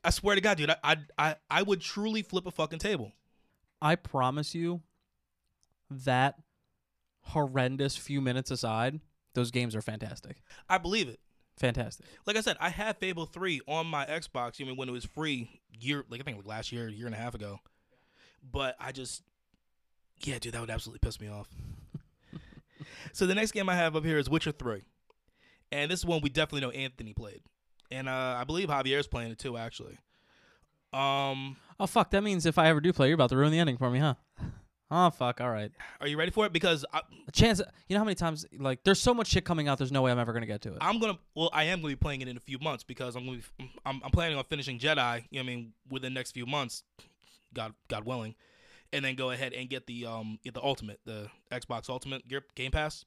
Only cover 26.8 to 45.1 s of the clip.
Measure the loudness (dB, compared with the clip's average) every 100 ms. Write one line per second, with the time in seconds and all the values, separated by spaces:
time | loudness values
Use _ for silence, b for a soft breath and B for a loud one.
26.8 | -8 -10 -10 -10 -10 -16 _ _ _ _
27.8 | _ -8 -4 -2 -2 -2 -2 -2 0 0
28.8 | 2 0 0 -4 -6 -8 -8 -6 -8 -10
29.8 | -16 -18 _ b b b b b b _
30.8 | _ 0 2 2 0 -2 -6 -12 b b
31.8 | 2 2 4 2 2 2 4 8 8 8
32.8 | 4 6 6 6 6 6 6 6 4 2
33.8 | 2 4 2 0 _ B B B B _
34.8 | _ 4 4 4 -2 0 -2 -2 -4 -10
35.8 | B B -2 0 2 4 4 4 4 4
36.8 | 0 -4 -6 -18 -2 6 6 6 -2 b
37.8 | b 2 2 0 -2 -2 -10 -4 -2 2
38.8 | 6 6 6 4 4 2 2 0 2 0
39.8 | 2 4 4 4 2 -2 -4 -6 -8 -2
40.8 | 0 2 0 -2 _ -2 2 2 2 0
41.8 | -2 -2 -2 -2 -6 -10 -10 -6 -4 -6
42.8 | -10 -8 -6 -6 -8 -10 -12 -16 -16 -10
43.8 | -8 -6 2 2 2 -2 -2 -6 -6 -2
44.8 | 2 2 2